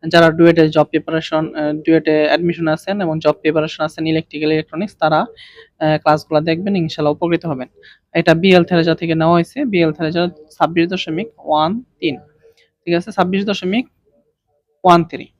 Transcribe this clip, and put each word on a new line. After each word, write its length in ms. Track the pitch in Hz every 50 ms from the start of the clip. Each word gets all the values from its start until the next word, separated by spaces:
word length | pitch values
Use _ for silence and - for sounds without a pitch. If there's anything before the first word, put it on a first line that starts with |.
| -
যারা 240 | 160 165 170 170 165
ডুয়েটে 320 | 160 165 170 170 165 165 160 156
জব 180 | 151 156 151 -
প্রিপারেশন, 540 | - 156 - - 160 160 156 - 160 156 160
আহ, 280 | 151 - 156 151 151
ডুয়েটে 420 | 151 151 151 - 160 160 156 160 156 151 151
অ্যাডমিশন 400 | 151 156 165 175 175 170 165 165 160
আছেন 280 | 156 160 - - 196 208
এবং 140 | 190 165 156 160
জব 180 | 156 151 151 -
প্রিপারেশন 400 | - 156 151 160 151 156 - - 156
আছেন 180 | 151 - - 160
ইলেকট্রিক্যাল, 440 | 160 160 160 160 _ - 147 156 151
ইলেকট্রনিক্স, 420 | 156 156 156 _ - 156 160 - - _
তারা, 220 | 165 156 156 156
আহ, 760 | 208 - - - - - - - - _ _ _ 160 156 156 151
ক্লাসগুলো 420 | _ 156 151 156 - _ 160 151
দেখবেন, 320 | 156 165 165 165 190 202 202
ইনশাআল্লাহ 380 | 185 165 156 - - 151 147 151
উপকৃত 280 | 151 175 170 170 165 -
হবেন। 220 | 165 147 127 123 - _ _ _ - - _ _ _ _
এটা 180 | 165 165 - 160
বিএল 300 | 165 175 196 185 180 170
থেরেজা 300 | 170 180 170 160 165 160
থেকে 200 | - 175 165 160
নেওয়া 200 | 160 160 165 175
হয়েছে, 220 | 170 170 - - 262 294
বিএল 280 | 254 196 175 170 160
থেরেজা 300 | 151 - 165 156 165 170 175 175 170 - - _
ছাব্বিশ 340 | _ _ 170 160 170 175 165 175
দশমিক 400 | 190 - - 170 160 139 - - _ _
ওয়ান 320 | - 151 156 151 156 165 202 240 254 _ _ _
তিন, 160 | - 160 143 - - _ _ _ _ _ _ _ _ _ _ _
ঠিক 160 | _ 175 170
আছে, 140 | 170 180 226
ছাব্বিশ 300 | 208 - 180 180 185 196 202
দশমিক 400 | 214 202 - - 180 196 233 254 _ _ _ _ _ _ _ _ _ _ _ _ _ _ _ _ _ _ _ -
ওয়ান 160 | 185 175 170 165
থ্রি। 220 | 165 - - - _ _